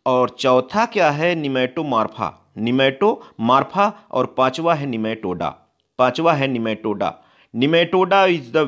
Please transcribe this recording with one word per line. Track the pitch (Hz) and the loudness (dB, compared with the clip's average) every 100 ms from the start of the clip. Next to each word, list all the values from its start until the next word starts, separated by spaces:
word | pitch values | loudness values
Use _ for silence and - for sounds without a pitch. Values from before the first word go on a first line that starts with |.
| 131 | -2
और | 127 120 | 2 0
चौथा | - 131 127 127 208 233 | 0 2 2 2 -2 -2
क्या | 208 160 | 2 0
है? | 143 170 170 | 2 -2 -2
Nematomorpha, | 143 131 127 165 151 113 107 - 92 - _ - | -2 -2 -4 -4 -2 -2 -2 -4 -8 -8 _ -6
Nematomorpha। | 113 131 135 135 208 - - - 113 131 139 190 202 - - | -2 2 2 2 0 0 -8 -6 2 2 2 0 0 -2 -6
और | - 123 | -4 -2
पांचवा | - 131 147 165 | 0 -2 0 -2
है | 156 139 | -2 -4
Nematoda, | 117 110 110 98 87 80 - _ _ _ - | -4 -4 -6 -6 -6 -6 -8 _ _ _ 0
पांचवा | 127 127 165 | 0 2 0
है | 147 135 | 0 -2
Nematoda। | 123 113 107 113 101 95 - _ _ _ | -2 -4 -4 -4 -2 -4 -6 _ _ _
Nematoda | 113 139 170 170 185 185 196 190 | -2 2 2 2 0 2 4 2
is | 170 120 | 0 -2
the | 156 | -2